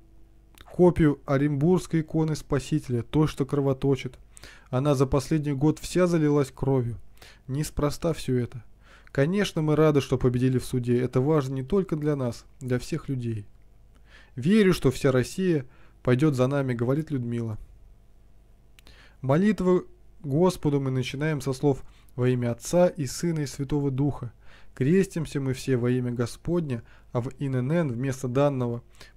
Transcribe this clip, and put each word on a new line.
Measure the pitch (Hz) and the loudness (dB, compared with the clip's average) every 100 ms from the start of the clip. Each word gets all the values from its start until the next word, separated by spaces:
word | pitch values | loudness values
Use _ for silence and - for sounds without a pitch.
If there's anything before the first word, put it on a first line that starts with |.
| - - - - - - - | -16 -20 -20 -20 -20 -20 -8
копию | - 175 - 151 139 - | 4 4 6 4 2 0
оренбургской | 135 147 139 165 180 - 165 | 0 2 2 2 2 0 -2
иконы | 151 160 160 143 | -2 0 0 -2
Спасителя, | - 139 - 151 - 120 | -2 -2 0 -2 -2 -4
той, | - 147 156 | 0 2 2
что | - 131 | 0 -2
кровоточит. | 143 139 135 139 131 127 - - - - - - | 0 0 0 0 0 -2 -14 -20 -20 -20 -20 -6
Она | 127 147 | 0 2
за | 135 135 | 2 2
последний | 143 - 160 147 | 0 0 0 0
год | 135 151 151 | 2 2 2
вся | - 175 180 | -2 0 2
залилась | 170 147 147 135 | 2 2 2 0
кровью. | - 131 135 117 107 - - - - - | -2 0 0 -2 -6 -14 -20 -20 -18 -8
Неспроста | 139 151 - 147 - 170 | -6 -4 -2 -2 -2 -4
всё | 151 - 123 | -4 -2 -2
это. | 117 123 - - - - - | -2 -8 -18 -20 -20 -20 -6
Конечно, | - 147 202 196 165 | 0 2 2 -2 0
мы | 151 151 | 2 4
рады, | 156 147 | 4 4
что | 131 127 | 2 2
победили | 127 123 131 123 | 2 2 2 0
в | - | 0
суде. | 127 120 123 | -2 0 0
Это | 123 131 | 2 0
важно | 135 156 131 | 2 2 0
не | 135 | -6
только | 131 196 185 156 | -2 -2 0 -2
для | 147 143 | -2 -2
нас, | 123 - - - | -2 -6 -14 -12
для | 127 123 | -4 -4
всех | - 156 - | -2 -8 -6
людей. | 131 117 110 104 - - - - - - - - - | -4 -4 -6 -10 -20 -20 -20 -20 -20 -20 -20 -16 -4
Верю, | 139 220 190 | 2 6 6
что | - 135 | 4 2
вся | - 139 | 2 2
Россия | 127 120 - 185 151 127 - - - | 2 0 -2 0 0 -4 -14 -20 -6
пойдёт | 127 123 156 127 | 0 2 2 2
за | 127 | 0
нами", | 143 131 | 0 -2
говорит | 117 123 143 156 | -2 0 -2 -2
Людмила. | 139 120 120 113 107 - - - - - - - - - - - - - - - - | -4 -4 -4 -6 -8 -12 -20 -20 -20 -20 -20 -20 -20 -20 -20 -20 -20 -20 -20 -20 -8
Молитву | 127 151 208 208 180 180 - - - - | 0 2 2 0 2 2 0 -14 -20 -16
Господу | 143 143 185 - 151 143 | -4 2 2 2 0 0
мы | 135 | 0
начинаем | 131 123 135 156 147 | -2 -4 -4 -2 -2
со | 139 | -4
слов: | 127 147 135 - - - - | 0 0 0 -4 -20 -12 -2
"Во | 123 | 0
имя | 123 120 | 2 -2
Отца | 117 - 175 180 | -4 0 4 4
и | 180 127 | 2 -6
Сына | - 175 160 | -4 -4 -2
и | 139 | -4
Святого | - 135 147 143 | -6 -4 -2 -2
Духа. | 131 143 - 117 - - - - - | 0 -2 -2 -10 -14 -20 -20 -14 -2
Крестимся | 131 190 190 175 143 147 | 2 2 2 -4 -6 -4
мы | 135 | -4
все | 131 - 123 | -4 -2 0
во | 123 | 2
имя | 127 123 | 0 -2
Господня", | 120 117 - - 175 151 117 - - - | -4 -4 -6 -4 -2 -2 -6 -10 -20 -8
а | 123 | -6
в | 123 - | -4 -6
И | 139 | -4
Н | 131 127 | -2 0
Н | 170 151 | 0 -2
вместо | 117 135 131 127 | -2 -4 -4 -4
данного | 127 143 131 120 120 - - - | 0 2 0 -4 -6 -10 -20 -20